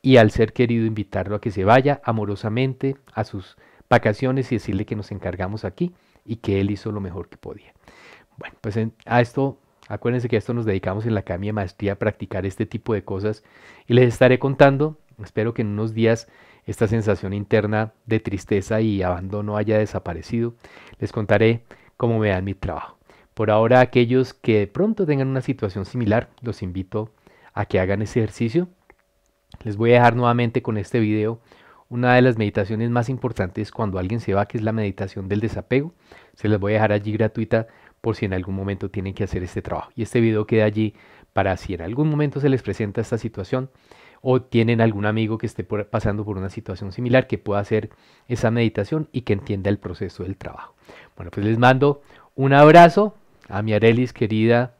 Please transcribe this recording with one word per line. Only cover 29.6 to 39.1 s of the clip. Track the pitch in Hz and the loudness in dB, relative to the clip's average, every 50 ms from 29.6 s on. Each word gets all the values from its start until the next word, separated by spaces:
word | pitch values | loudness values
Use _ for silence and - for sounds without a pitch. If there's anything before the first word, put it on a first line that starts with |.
| - | -10
Les | 113 104 | -8 -4
voy | 101 113 117 | 0 4 6
a | 120 | 6
dejar | 120 120 120 117 | 8 6 6 4
nuevamente | 123 123 120 120 120 120 117 117 127 | 4 0 0 2 0 -2 -2 -2 -4
con | - - 110 107 | -4 -4 -6 -6
este | 95 - - 123 | -6 -4 -2 0
video | 110 107 107 107 107 110 117 117 _ _ - _ _ - - _ _ _ | 0 0 0 0 -2 -2 -4 -6 _ _ -20 _ _ -20 -20 _ _ _
una | 123 120 123 123 127 | -6 -2 2 4 6
de | 127 | 6
las | 127 127 120 110 | 6 6 4 2
meditaciones | 110 104 - 110 101 92 110 107 113 120 | -2 -2 0 -2 -2 -2 -2 -4 -2 -2
más | 120 120 120 123 | 0 -2 -2 -2
importantes | 131 117 - 123 110 - 98 90 - - 107 - | -6 -4 -6 -6 -4 -4 -4 -4 -4 -8 -8 -8
cuando | - - 113 101 92 92 | -6 -6 -6 -4 -4 -4
alguien | 90 92 113 117 | -4 -4 -4 -4
se | 113 - | -4 -2
va, | 98 98 101 | 0 0 0
que | - - | -2 -4
es | 120 | -4
la | 107 110 | -4 -2
meditación | 110 113 107 101 98 - 104 95 - 104 95 95 | -2 -2 -4 -4 -4 -6 -10 -10 -8 -10 -6 -4
del | 101 104 | -4 -2
desapego. | 110 110 - 98 95 _ 123 135 147 170 _ _ _ _ - - - _ _ | -2 -4 -6 -8 -4 _ 0 0 0 -2 _ _ _ _ -20 -20 -20 _ _
Se | _ - 104 | _ -2 0
las | 107 101 | 0 0
voy | 95 101 | 0 0
a | 107 | 2
dejar | 107 107 104 | 2 2 2
allí | 104 104 101 110 | 2 0 -2 -4
gratuita | 107 107 113 107 - - 113 - - 113 113 - - _ _ - _ _ | -2 -2 -2 -2 -2 -4 -4 -2 -2 -2 -2 -4 -14 _ _ -20 _ _
por | - 113 107 | -6 -6 -4
si | - - | -2 -4
en | 101 95 | -4 -4
algún | 92 92 95 98 | -4 -4 -6 -8
momento | 95 98 98 101 92 - 98 | -6 -6 -6 -6 -6 -8 -8
tienen | - 101 92 95 | -8 -8 -8 -8